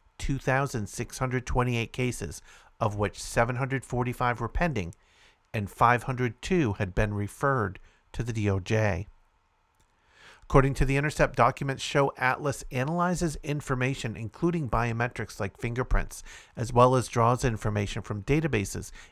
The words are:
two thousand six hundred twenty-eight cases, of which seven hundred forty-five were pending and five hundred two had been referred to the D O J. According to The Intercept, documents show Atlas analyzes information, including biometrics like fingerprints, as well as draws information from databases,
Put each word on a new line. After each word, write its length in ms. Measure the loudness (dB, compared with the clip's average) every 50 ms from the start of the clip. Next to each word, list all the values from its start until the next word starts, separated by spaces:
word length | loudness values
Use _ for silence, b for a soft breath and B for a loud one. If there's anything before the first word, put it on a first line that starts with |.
| b _ _ _
two 200 | -4 -2 -2 -2
thousand 500 | 0 0 2 2 0 0 -4 -6 -6 -6
six 320 | -6 -8 -8 -8 -4 -4
hundred 260 | -4 -2 -2 -4 -2
twenty-eight 480 | 0 0 0 2 2 0 0 -2 -4 -4
cases, 480 | -2 -2 -2 -2 -4 -8 -8 -10 -12 B B B B B B B _
of 160 | -2 -2 0
which 260 | 0 -2 -2 -2 -6
seven 360 | -12 -4 0 2 2 2 2 -2
hundred 280 | -2 -2 -4 -6 -6
forty-five 540 | -4 -2 -2 -2 -2 -2 -2 0 -2 0 -2
were 100 | -4 -4
pending 460 | -2 0 0 0 0 -2 -4 -6 -8 b b b b b b b b b b b -6
and 160 | -6 -6 -6
five 340 | 0 2 4 4 4 4 2
hundred 380 | -4 -4 -2 -2 -2 -2 -6
two 320 | -4 0 2 2 2 2 2
had 220 | 0 -4 -4 0
been 180 | 0 0 0 0
referred 640 | -4 -4 -6 -6 -2 0 0 2 2 0 -2 -4 -8 b b b b b b -8
to 100 | -6 -6
the 100 | -4 -2
D 160 | 0 2 2
O 100 | 2 0
J. 480 | 0 0 0 2 2 2 0 -2 -4 -10 -14 _ _ _ _ _ _ _ _ _ _ _ _ _ B B B B B B B B B B B B B
According 300 | B 6 6 6 6 4
to 100 | 2 2
The 120 | 2 2 2
Intercept, 380 | 2 0 2 2 2 2 4
documents 480 | 4 4 4 4 0 -4 -4 -4 -4 -6
show 280 | -2 2 2 2 2 0 0
Atlas 480 | 0 0 0 0 -2 -4 -4 -4 -8 -6
analyzes 640 | -4 -4 -2 -2 0 0 0 0 0 0 -2 -2 -4 -4 -6
information, 760 | -4 -4 -4 -2 -2 -2 0 0 -2 -2 -2 -6 -6 -6 -6
including 500 | -8 -10 -8 -2 0 0 0 0 -2 0
biometrics 720 | 0 0 0 0 0 0 0 -2 -2 -6 -10 -10 -6 -6
like 200 | -6 -6 -6 -6
fingerprints, 640 | -6 -4 -2 -2 -2 2 2 0 0 0 -8 -14 B B B B B B B -6
as 160 | -6 0 6
well 220 | 8 8 8 8
as 120 | 4 2 0
draws 380 | 2 4 4 4 4 4 2
information 560 | 0 0 0 -2 -2 0 0 -2 -2 -4 -8
from 220 | -6 -6 -8 -8 0
databases, 640 | 0 0 2 2 0 0 0 -2 -2 -6 -8 -10 -10 B B B B